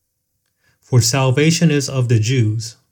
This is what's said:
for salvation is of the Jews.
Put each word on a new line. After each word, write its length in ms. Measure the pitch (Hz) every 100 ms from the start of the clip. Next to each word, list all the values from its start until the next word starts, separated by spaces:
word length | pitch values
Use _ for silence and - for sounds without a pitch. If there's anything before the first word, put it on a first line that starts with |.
| _ _ _ _ _ _ _ _
for 200 | - 123
salvation 720 | - 139 131 139 156 165 165
is 160 | 143 135
of 200 | 131 120
the 120 | 113
Jews. 560 | 107 135 107 113 - - _